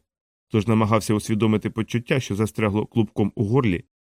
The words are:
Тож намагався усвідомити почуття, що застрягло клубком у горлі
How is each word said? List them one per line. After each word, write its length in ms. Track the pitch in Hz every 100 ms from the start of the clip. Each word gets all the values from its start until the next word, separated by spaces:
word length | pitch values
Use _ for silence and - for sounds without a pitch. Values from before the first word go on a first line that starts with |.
| _ _ _ _ _
Тож 200 | 110 101
намагався 460 | 110 107 110 -
усвідомити 560 | 107 - 110 110 107 107
почуття, 500 | 110 104 120 - 143
що 160 | - 98
застрягло 500 | 107 - 110 104 -
клубком 460 | - 107 - 101 -
у 100 | 101
горлі 380 | 127 120 85 - _ _